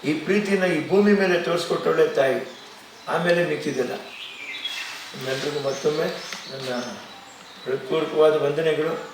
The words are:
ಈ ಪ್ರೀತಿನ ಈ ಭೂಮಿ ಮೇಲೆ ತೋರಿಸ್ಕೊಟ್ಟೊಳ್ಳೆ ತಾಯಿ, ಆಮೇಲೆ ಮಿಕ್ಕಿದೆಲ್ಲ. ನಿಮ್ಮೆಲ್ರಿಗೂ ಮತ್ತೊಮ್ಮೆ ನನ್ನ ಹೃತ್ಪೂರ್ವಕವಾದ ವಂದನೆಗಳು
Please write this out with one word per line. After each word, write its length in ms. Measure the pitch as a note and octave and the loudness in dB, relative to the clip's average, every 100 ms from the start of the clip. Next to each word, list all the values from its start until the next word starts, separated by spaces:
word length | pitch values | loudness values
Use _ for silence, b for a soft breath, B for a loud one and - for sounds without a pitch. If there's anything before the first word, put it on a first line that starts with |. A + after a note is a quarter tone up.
ಈ 100 | C#3 | 0
ಪ್ರೀತಿನ 500 | D3+ - G3+ - G3 | -2 2 2 2 2
ಈ 260 | F#3 D#3 C#3 | 2 0 2
ಭೂಮಿ 240 | F#3+ G#3 | 4 6
ಮೇಲೆ 300 | G3+ F#3+ F3 | 6 4 2
ತೋರಿಸ್ಕೊಟ್ಟೊಳ್ಳೆ 640 | E3+ E3+ - - - D#3+ D3+ | 2 -2 0 -2 0 4 4
ತಾಯಿ, 300 | - C3+ B2 - - - - - - - | 4 2 2 -4 -14 -18 -20 -20 -18 -4
ಆಮೇಲೆ 380 | D#3+ E3+ F3 D#3+ | -2 2 2 2
ಮಿಕ್ಕಿದೆಲ್ಲ. 500 | D3+ D3+ C3 B2 A#2+ - - - - - - - - - - - | 0 -2 -2 -2 -4 -10 -14 -14 -14 -12 -8 -8 -8 -8 -10 -12
ನಿಮ್ಮೆಲ್ರಿಗೂ 500 | - C3 C3+ C#3+ D3 | -8 -4 -2 -2 -2
ಮತ್ತೊಮ್ಮೆ 480 | C#3 B2+ D3+ D#3 F3+ - - - - | -2 0 0 0 -2 -4 -8 -10 -10
ನನ್ನ 220 | C3+ B2+ B2 A#2+ G2+ - - - - - - - | -10 -6 -4 -6 -10 -14 -18 -20 -20 -20 -14 -4
ಹೃತ್ಪೂರ್ವಕವಾದ 680 | C3+ - D#3+ D3+ D3+ D#3 D3+ | -4 0 0 0 6 6 6
ವಂದನೆಗಳು 580 | C#3+ D3 D#3+ D3 D#3 E3 - | 2 2 0 2 0 -2 -8